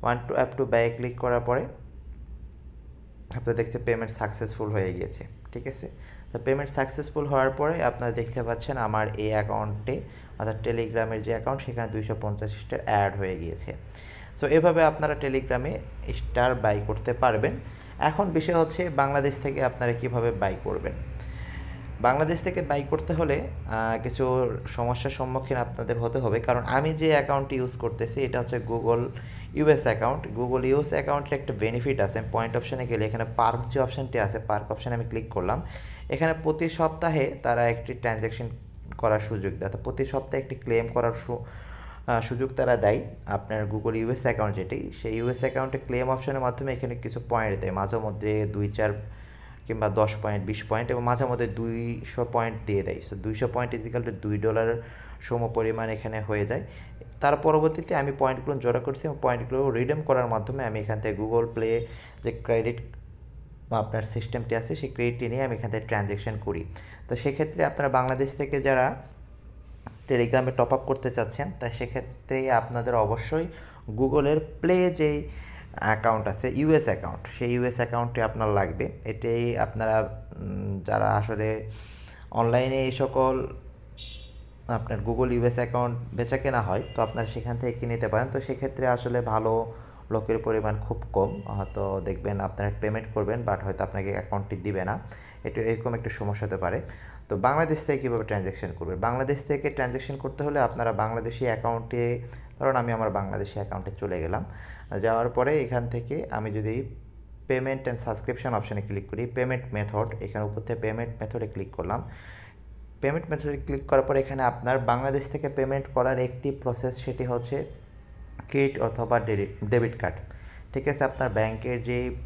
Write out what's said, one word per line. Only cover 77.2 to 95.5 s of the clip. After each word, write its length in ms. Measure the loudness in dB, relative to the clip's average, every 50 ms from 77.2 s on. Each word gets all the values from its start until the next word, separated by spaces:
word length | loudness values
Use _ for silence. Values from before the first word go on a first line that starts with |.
| -10 -12 -6
সেই 140 | -2 0 2 2
ইউএস 220 | 2 2 2 2 0
অ্যাকাউন্টটি 400 | 0 0 2 0 0 0 0 2 2 2
আপনার 200 | 2 2 2 4 4 4
লাগবে। 280 | 4 2 0 -2 -4 -4 -4 -8 -8 -8
এটাই 340 | -6 -4 -2 0 0 2 2 0 2 2 0
আপনারা, 300 | 0 0 0 2 4 4 4 2 2 -4 -10 -12 -12 -12 -8 -8
উম, 300 | -6 -4 -4 -4 -4 -4 -4 -2 0
যারা 200 | 2 2 4 4 4 4
আসলে 280 | 2 0 0 0 0 0 0 -2 -4 -8 -12 -12 -14 -16 -16 -16 -16 -16 -16 -16 -16 -6 0 2
অনলাইনে 380 | 4 6 6 4 4 4 2 2 2 2
এই 60 | 2 2 0
সকল 320 | 2 4 4 4 4 4 2 -2 -4 -8 -12 -14 -16 -18 -18 -18 -18 -16 -14 -14 -12 -12 -14 -14 -16 -16 -16 -18 -18 -18 -16 -6 -4 -2 -2
আপনার 200 | -2 -2 -4 -2 0 0
Google 220 | 2 2 2 2 4
ইউএস 200 | 4 4 4 4 2 -2
অ্যাকাউন্ট 320 | 0 2 0 0 0 0 -4 -6 -8 -4
বেচা 220 | -2 -2 0 0 0 0
কেনা 180 | 2 2 2 2 2
হয়, 140 | 0 0 0 -2 0
তো 40 | 0 0
আপনারা 200 | 0 2 -2 -4 -2 -4
সেখান 200 | -6 -4 -2 -2 0
থেকে 120 | 0 -2 -2 -2
কিনে 160 | -2 -2 -2
নিতে 140 | 0 0 2 2
পারেন। 140 | 2 2 2 -2
তো 40 | -4 -2
সেক্ষেত্রে 380 | -2 -4 -2 -2 -4 -2 0 4 4 4
আসলে 220 | 4 2 0 0 0 0 2 2
ভালো 200 | 2 4 4 4 2 2 0 -6 -12 -14 -16 -18 -18 -6 0 0
লোকের 240 | 0 2 2 0 0 2
পরিমাণ 280 | 2 2 2 2 2 0 0 -2
খুব 120 | -4 -4 -6 -6 0 2
কম, 140 | 2 2 2 2 -6 -6 -6 -4
হয়তো 280 | -4 -4 -4 -4 -2 -2 0 0 -2 -2 -2
দেখবেন 280 | -4 -2 -2 -2 -2 0 -2 -2
আপনারা 220 | -2 -2 -2 -2 -2 0 -2
পেমেন্ট 260 | 0 0 -2 -4 -2 -2
করবেন, 240 | 0 0 2 0 0 2 0
but 120 | 0 0 0
হয়তো 160 | -4 -2 0 -2 -2
আপনাকে 220 | 0 -2 -2 -2 -2
অ্যাকাউন্টটি 400 | -2 -2 -2 -2 -4 -2 -2 -6 -4 -2
দিবে 160 | -2 -2 0 0 0
না, 60 | -2 -4 -4 -10 -14 -14 -16 -18 -18 -8 -6
এটা 140 | -4